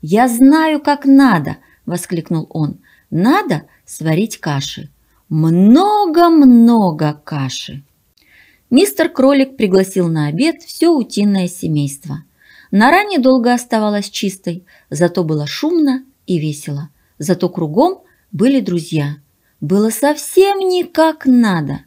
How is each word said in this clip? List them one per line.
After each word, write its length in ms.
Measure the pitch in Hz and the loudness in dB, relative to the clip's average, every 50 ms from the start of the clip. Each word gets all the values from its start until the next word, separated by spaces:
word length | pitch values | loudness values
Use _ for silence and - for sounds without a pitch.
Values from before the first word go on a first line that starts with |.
"Я 260 | - 156 175 220 247 | -4 0 0 2 2
знаю, 520 | 254 233 233 262 269 302 320 320 320 311 285 | 2 2 4 4 4 6 4 2 0 -2 -2
как 240 | 294 - 285 285 285 | -2 -2 -4 -2 2
надо!" 520 | 277 269 269 277 262 208 165 139 - 151 - _ _ _ _ _ | 4 4 6 6 4 2 0 -2 -4 -8 -10 _ _ _ _ _
воскликнул 640 | - 170 175 - - 185 170 165 - 170 160 151 - | -8 -8 -8 -6 -6 -8 -8 -6 -4 -6 -6 -6 -8
он. 300 | - 165 156 143 - - _ _ _ _ _ _ | -6 -6 -6 -6 -6 -12 _ _ _ _ _ _
"Надо 520 | - 156 185 240 302 392 415 311 180 - - _ _ _ _ | -4 0 0 2 2 0 0 -2 -6 -6 -6 _ _ _ _
сварить 520 | - - - 151 160 156 165 220 220 - | -20 -16 -8 -4 -2 -2 -2 -2 -4 -8
каши. 520 | - - - 143 139 135 - - - 147 - _ _ _ _ _ _ _ _ | -10 -8 -6 -6 -6 -6 -8 -12 -14 -18 -20 _ _ _ _ _ _ _ _
Много-много 1900 | 151 156 156 160 165 175 190 208 240 302 381 415 427 415 415 349 302 339 349 339 330 320 285 254 240 233 233 233 233 226 208 180 156 151 160 151 147 147 _ | -2 0 0 2 2 4 6 6 6 6 4 2 0 0 0 0 2 2 4 4 4 6 6 8 8 8 6 6 4 4 2 0 0 -2 -2 -4 -4 -6 _
каши!" 600 | - 170 143 135 131 127 - - - - 139 139 _ _ _ _ _ _ _ _ _ _ _ _ _ _ _ _ _ | -10 -8 -6 -6 -6 -8 -10 -14 -14 -16 -16 -18 _ _ _ _ _ _ _ _ _ _ _ _ _ _ _ _ _
Мистер 400 | 240 262 392 392 - - 320 330 | 2 2 2 2 0 -2 -4 -2
Кролик 480 | 339 - 262 269 285 277 269 269 - | 0 2 2 4 4 2 0 0 -2
пригласил 500 | - 226 196 180 190 190 185 - 190 175 | -4 -2 0 2 2 0 0 -2 -2 -2
на 200 | 165 165 156 147 | -2 -2 -2 -2
обед 340 | 147 151 175 269 330 320 311 - | -4 -2 -2 -2 -2 -4 -6 -14
все 320 | - - - 320 339 339 | -20 -6 -2 0 0 0
утиное 520 | 285 220 - - 208 202 208 202 190 180 | 0 -2 -4 -4 -2 -2 0 0 -2 -2
семейство. 760 | 175 - - - 165 156 147 143 139 139 - _ 151 139 151 - _ _ _ _ _ _ _ _ _ | -4 -8 -8 -6 -4 -2 -2 -2 -4 -8 -12 _ -14 -14 -14 -14 _ _ _ _ _ _ _ _ _
Нора 320 | - 196 220 262 311 381 415 | 0 2 4 4 4 2 0
недолго 500 | 415 392 302 247 262 262 262 226 247 247 | 0 -2 0 2 2 2 2 2 0 -2
оставалась 560 | 240 247 _ - 220 214 208 208 208 202 202 | -2 -2 _ -4 -2 -2 -2 -2 -4 -6 -8
чистой, 540 | _ - - 196 190 - _ 180 170 180 _ _ _ _ _ _ | _ -6 -6 -6 -8 -6 _ -10 -10 -10 _ _ _ _ _ _
зато 340 | - 147 175 175 175 185 175 | -2 0 0 0 0 -2 -4
было 220 | 156 160 151 147 | -2 -4 -4 -6
шумно 580 | 139 - - - 311 349 339 302 277 254 262 262 _ _ _ _ | -8 -8 -6 -4 -2 0 0 0 0 0 -4 -8 _ _ _ _
и 140 | - 185 165 | -4 -4 -4
весело. 500 | 151 156 147 147 - - 143 143 143 - _ _ _ _ _ _ | -2 -4 -8 -8 -10 -10 -8 -8 -10 -12 _ _ _ _ _ _
Зато 280 | 151 160 180 - - - | -4 -4 -2 -2 -2 -6
кругом 520 | - - 165 151 151 202 294 359 381 - _ _ _ _ _ _ | -4 -6 -6 -4 0 0 0 0 0 -6 _ _ _ _ _ _
были 300 | - 143 196 262 277 262 | -4 0 0 2 2 0
друзья. 560 | 202 - 175 175 160 - 165 156 147 147 147 - _ _ _ _ _ _ _ _ | -2 -2 -6 -6 -6 -4 -4 -4 -4 -4 -8 -12 _ _ _ _ _ _ _ _
Было 320 | - 147 180 202 214 220 | -4 -2 0 0 0 0
совсем 680 | 220 - - 285 302 294 - - - 370 381 392 403 | -2 -2 -2 -2 -2 -2 -8 -2 2 2 2 2 2
не 260 | 392 381 370 370 359 349 | -2 -2 -2 -2 -2 -4
как 420 | 349 _ - 320 320 311 311 - | -4 _ 0 0 0 0 -2 0
надо 540 | 262 254 240 233 214 185 165 151 135 139 139 _ | 2 2 4 4 2 0 -2 -2 -4 -8 -10 _